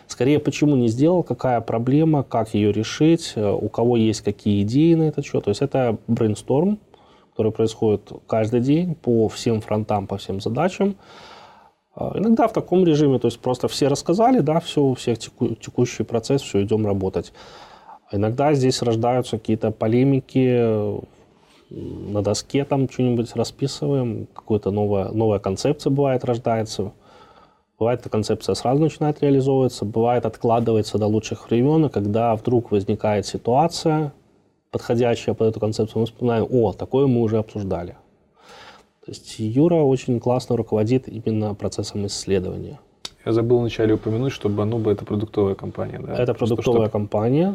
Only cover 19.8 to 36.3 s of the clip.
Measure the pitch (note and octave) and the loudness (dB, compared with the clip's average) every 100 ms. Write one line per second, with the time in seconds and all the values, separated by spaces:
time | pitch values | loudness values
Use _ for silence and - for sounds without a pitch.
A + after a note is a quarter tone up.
19.8 | A2 A#2+ C3+ C3+ - C3+ B2+ B2 A2+ G#2+ | 0 2 2 2 0 0 2 2 2 0
20.8 | G#2 G#2 - _ _ _ _ _ _ - | -2 -6 -10 _ _ _ _ _ _ -14
21.8 | - F2 F#2+ G#2 G2+ G#2+ - C#3 C#3 C#3 | -12 -10 -6 -2 -2 -2 -2 -4 0 0
22.8 | C3 - B2+ A#2+ A#2 A#2 A2+ - C#3 - | 0 0 0 0 -2 -4 -4 -4 -6 -4
23.8 | D3 C#3 A#2+ G#2 - - - G#2 F#2+ G#2 | -2 0 -2 -6 -10 -14 -4 -2 0 0
24.8 | G#2 G2+ - A2 A2 G2 G2 F#2+ C3 D#3 | 0 0 -2 0 0 0 -2 -2 -2 -2
25.8 | D3+ C#3 C#3 B2+ - A#2+ A#2+ A2+ A2 - | -2 0 0 0 -2 -2 0 -2 -2 -6
26.8 | G2 - _ - - - _ _ _ - | -8 -10 _ -20 -20 -20 _ _ _ -2
27.8 | A2+ B2 - G#2+ G#2 G#2+ - F#2+ A#2+ C#3 | 0 0 -2 -2 -2 -2 -2 -2 0 2
28.8 | D#3 - D3+ D3 C#3+ C#3 C3 C3+ B2+ - | 0 0 -2 0 2 2 2 2 0 -2
29.8 | G2+ A2+ A#2+ B2 A2+ - A#2+ A#2 A#2 A2 | -4 0 2 2 -2 -2 0 2 2 0
30.8 | G#2 G#2 G#2+ G#2+ - - - A#2 C3+ D#3+ | 0 -2 0 0 -2 -8 -2 0 2 2
31.8 | D3+ G#2+ G#2 A2+ A#2 A2 B2 B2 - G#2 | 2 0 -2 0 0 0 0 0 2 -2
32.8 | G2 G#2 G#2+ G#2 - - - B2+ E3 - | 0 -2 0 -2 -2 -6 0 2 0 0
33.8 | E3 D#3 D3 - _ _ _ _ _ - | 0 0 -2 -8 _ _ _ _ _ -8
34.8 | - A#2+ A#2+ A2+ - G#2+ A2+ A2 G#2+ G#2+ | -2 0 2 0 -2 0 0 0 -2 -2
35.8 | G#2+ A2 A2+ - B2 | -2 -2 -4 -2 -2